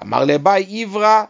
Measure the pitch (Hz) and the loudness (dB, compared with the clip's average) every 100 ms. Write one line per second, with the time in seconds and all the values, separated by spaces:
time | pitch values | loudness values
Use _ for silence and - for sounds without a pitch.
0 | 104 120 139 147 165 196 190 214 220 208 | -4 -2 0 2 2 0 -2 -8 -8 -2
1 | 214 220 - | 2 2 0